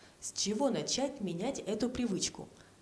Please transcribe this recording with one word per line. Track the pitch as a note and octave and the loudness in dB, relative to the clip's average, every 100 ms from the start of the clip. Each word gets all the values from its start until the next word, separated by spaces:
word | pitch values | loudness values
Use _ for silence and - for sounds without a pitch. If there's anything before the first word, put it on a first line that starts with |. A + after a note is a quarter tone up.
| - - | -20 -14
С | - | -8
чего | - G3 G#3+ C#4 | -2 0 4 4
начать | D#3+ D3 - C#4 C#4 | 2 0 0 0 -2
менять | F#3+ E3+ A#3+ C4+ | -4 -2 -2 -2
эту | - A3 B3 | -2 0 0
привычку? | B3 A#3 F3 - - - - - - | 2 0 2 0 -2 -12 -16 -20 -20